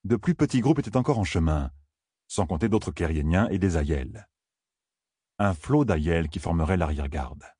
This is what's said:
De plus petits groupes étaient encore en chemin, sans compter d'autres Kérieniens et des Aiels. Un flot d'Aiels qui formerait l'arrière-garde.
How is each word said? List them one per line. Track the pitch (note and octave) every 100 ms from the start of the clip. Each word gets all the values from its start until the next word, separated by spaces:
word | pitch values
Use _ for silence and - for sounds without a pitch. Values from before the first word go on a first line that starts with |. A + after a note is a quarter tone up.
De | G2 A2+
plus | -
petits | E3+ D3 C3
groupes | A#2 D3+
étaient | A#2 B2+
encore | B2 A#2+
en |
chemin, | F#2+ F2+ D#2+ D2+ C2+ - _ _ _ _ _
sans | - E2+
compter | E2+ A2
d'autres | G#2+ -
Kérieniens | D2+ E2 D#2 D2 F2+ A2
et | F#2+
des | F#2+ E2
Aiels. | C#2+ D2 B1+ A2 - _ _ _ _ _ _ _ _ _ _ -
Un | G2+
flot | E2+ - D3
d'Aiels | C#3 E2 D#2 E2 D#2+
qui | -
formerait | E2+ E2+ D#2+ F#2
l'arrière-garde. | D#2 C#2+ C#2+ C#2+ B1+ - -